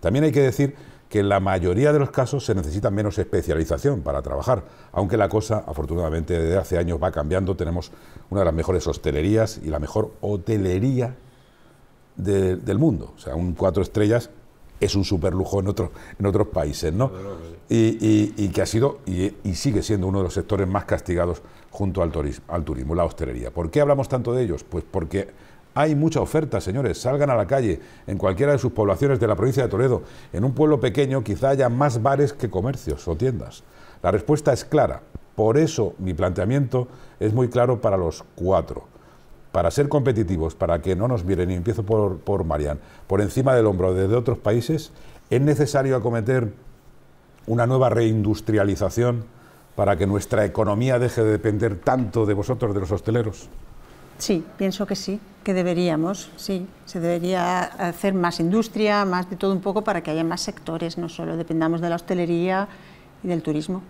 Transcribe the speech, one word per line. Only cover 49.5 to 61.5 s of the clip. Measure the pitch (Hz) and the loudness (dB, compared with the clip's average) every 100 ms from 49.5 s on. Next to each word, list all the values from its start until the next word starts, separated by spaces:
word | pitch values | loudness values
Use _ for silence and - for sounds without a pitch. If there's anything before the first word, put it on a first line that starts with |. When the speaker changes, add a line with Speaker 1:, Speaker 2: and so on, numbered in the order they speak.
| - - - | -20 -14 -2
Speaker 1:
para | 101 92 | 0 2
que | 95 | 2
nuestra | 101 - 110 | 0 0 0
economía | 104 82 104 104 127 123 | 0 2 0 2 2 2
deje | 123 117 | 2 2
de | 110 | 2
depender | 107 113 104 113 101 | 2 2 0 0 0
tanto | - 127 117 117 104 | 0 0 0 0 0
de | |
vosotros, | 101 98 107 113 | 0 -2 -2 -2
de | 101 | -2
los | 78 | -2
hosteleros? | 98 - 113 107 - - - - - - - - - | -2 0 0 -2 -6 -14 -18 -18 -20 -20 -20 -20 -14
Speaker 2:
Sí, | - 185 165 - | -2 -2 -2 -4
pienso | 196 190 | -4 -4
que | 202 196 | -4 -6
sí, | - 202 - - | -6 -8 -10 -12
que | - | -4
deberíamos, | 185 180 170 180 156 165 196 - | -2 0 0 0 0 0 -4 -10
sí. | - - 190 185 - - | -14 -6 -6 -6 -16 -12
Se | 190 | -4
debería | 170 175 175 185 175 185 | -2 -2 0 0 0 0
hacer | 175 - 180 170 202 | -2 -4 -4 -2 0
más | 190 175 170 | 2 0 2
industria, | 165 208 220 220 214 208 | 2 2 0 0 2 2
más | 196 180 180 | 2 0 -4
de | 180 | -2
todo | 196 | 0
un | 190 | 0
poco | 196 196 | 0 -2
para | 208 185 | -2 -2
que | 156 | -2
haya | 156 | -2
más | 165 170 | -2 -2
sectores, | - - - 165 165 165 | -6 -8 -8 -6 -6 -6
no | 170 | -8
solo | - 165 165 | -6 -6 -6
dependamos | 165 | -2